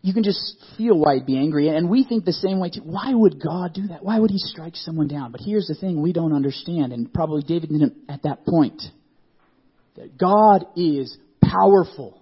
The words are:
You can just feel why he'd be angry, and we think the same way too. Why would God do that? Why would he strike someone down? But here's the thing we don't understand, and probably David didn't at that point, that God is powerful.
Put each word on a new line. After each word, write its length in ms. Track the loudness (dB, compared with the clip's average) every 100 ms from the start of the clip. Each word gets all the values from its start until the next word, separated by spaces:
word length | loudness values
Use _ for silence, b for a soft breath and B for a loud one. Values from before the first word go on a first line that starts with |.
You 100 | -2
can 100 | 0
just 340 | 0 -2 -6 -16 -20 -6
feel 200 | 2 4
why 180 | 4 2
he'd 120 | 0
be 100 | -2
angry, 300 | 0 0 0
and 200 | 0 2
we 160 | 2
think 220 | 2 0 -2
the 80 |
same 260 | -2 -2 -2
way 120 | -4
too. 100 | -8
Why 320 | -10 -8 -2
would 260 | 4 4 2
God 340 | -6 -6 -6
do 140 | -8 -10
that? 140 | -8
Why 160 | -4 0
would 120 | 0
he 80 | 0
strike 360 | -6 -12 -16 -14
someone 320 | -10 -4 -4
down? 240 | -4 -10
But 100 | -12
here's 240 | -4 -4 -4
the 80 | -6
thing 260 | -4 -2
we 100 | -2
don't 220 | -2 0
understand, 580 | 0 -2 -6 -8 -4 -4
and 220 | -4 -6
probably 300 | -4 -4 -4
David 260 | -4 -6 -2
didn't 240 | 0 0 -2 -16
at 140 | -8
that 220 | -8 -6 -2
point, 360 | 2 0 -2 -20 _ _ _ _ _ _ _ _ _ _ -20
that 220 | -20 -4
God 480 | 2 6 6 6 2 -2
is 400 | -2 -2 -4 -12 _ _
powerful. 760 | 2 6 6 6 4 -6 -18 _